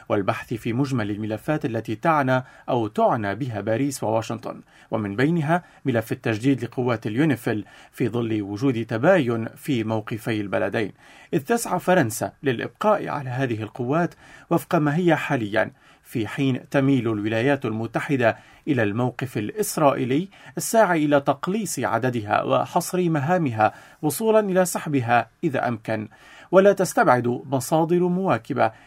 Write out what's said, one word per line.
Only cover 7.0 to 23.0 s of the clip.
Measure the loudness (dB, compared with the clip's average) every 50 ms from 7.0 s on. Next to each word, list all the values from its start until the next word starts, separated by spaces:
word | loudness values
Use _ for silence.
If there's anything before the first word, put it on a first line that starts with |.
| -2
اليونيفيل | -4 -2 0 2 2 0 0 -2 -2 -2 -2 -4 -8 -16 -20 -20 -20 _
في | -4 -4 -2
ظل | -2 -2 -2 -2 -2 -2 -4
وجود | -4 -4 -2 0 0 0 0 -2
تباين | -4 -2 2 4 4 4 4 4 2 0 -2 -4 -6
في | -10 -10 -6 -2 -2 -2 0
موقفي | 0 -2 -2 -4 -6 -8 -6 -4 -4 -4 -4
البلدين، | -4 -4 -2 -2 -2 -2 -2 -2 -4 -4 -6 _ -20 -20 -20 -20 -10 -4 -4
إذ | -4
تسعى | 0 0 0 0 0 -2 -4 -2
فرنسا | 2 4 4 4 4 2 0 -4 -6 -6 -6 _ -4
للإبقاء | -2 -2 -2 -4 -8 -6 _ 2 2 2 2 0 -4
على | -6 -6 -6 -6
هذه | -4 -2 -2 -2 -2 -4 -4
القوات | -8 -6 -6 -4 0 0 0 0 0 -4 -10 -20 -20 -20 -20 -4 _
وفق | 0 0 0 0 0
ما | 2 2 2 2
هي | 2 4 4 4
حاليا، | 2 2 -2 -2 -2 -2 0 0 0 0 0 -4 _ _ -20 -20 _ _
في | -8 -4 -4 -4
حين | -4 -2 -2 0 0 0 -2 -4 -2
تميل | 0 2 4 4 4 2 2 0 -2
الولايات | -2 -2 -2 0 0 2 2 0 0 0
المتحدة | -4 -4 -4 -6 -6 -6 -6 -2 -2 0 2 4 2 2 0 -6 -20 -20 -10 _ -2
إلى | 0 2 2
الموقف | 0 0 0 -2 -2 -2 -4 -8 -6 -4 -4
الإسرائيلي | -4 -4 -4 -4 -4 -4 0 4 4 4 4 4 0 -2 -2 -2 -2 -4 -10 -18 -20 -12 -10
الساعي | -8 -6 0 4 4 4 4 4 2 2
إلى | 4 2 2
تقليص | 2 2 0 -2 -2 -4 -4 -2 -4 -4 -4 -4
عددها | -2 0 0 0 0 0 -2 -2 0 0 0 0 2
وحصر | 2 2 0 0 0 -2 -2 -2 -2 -2 -2